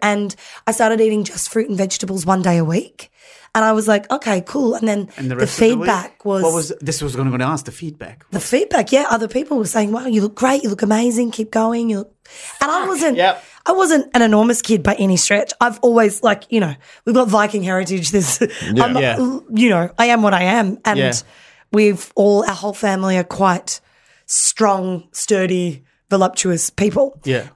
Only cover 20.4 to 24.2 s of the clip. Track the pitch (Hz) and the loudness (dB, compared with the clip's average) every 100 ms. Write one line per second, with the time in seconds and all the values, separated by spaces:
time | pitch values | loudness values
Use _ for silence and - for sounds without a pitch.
20.4 | 180 226 196 208 220 196 131 117 - - | 2 2 0 -2 -2 0 0 -2 -8 -20
21.4 | - _ _ 214 208 185 - - 202 202 | -20 _ _ 2 4 2 -4 0 4 4
22.4 | 214 190 208 196 208 190 190 185 180 - | 0 -4 -6 -4 -2 0 0 0 -2 0
23.4 | 190 180 - - _ _ _ _ | 0 0 -4 -12 _ _ _ _